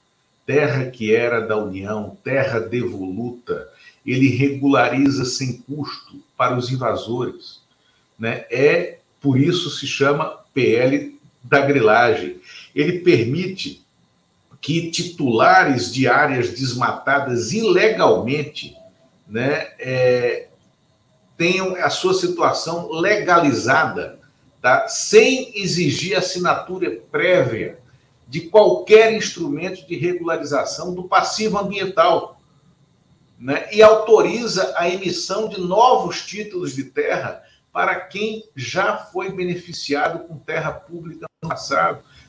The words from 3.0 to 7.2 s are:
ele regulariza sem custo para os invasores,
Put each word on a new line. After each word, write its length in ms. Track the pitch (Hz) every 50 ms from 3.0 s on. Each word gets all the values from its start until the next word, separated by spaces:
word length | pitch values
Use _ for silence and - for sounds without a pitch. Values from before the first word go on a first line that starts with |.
| 92 92 92 110 120 120 - - - - - - - - - _ - - - _ _
ele 240 | 113 127 127 135 135
regulariza 960 | 107 120 143 139 135 127 139 139 135 123 120 120 127 135 143 139 139 131 131
sem 340 | 127 - - 131 127 117 -
custo 640 | - 131 143 - - - - - - - - - - _ _
para 220 | - 123 123 127 123
os 120 | - 120
invasores, 920 | 135 127 127 110 101 - - 110 120 131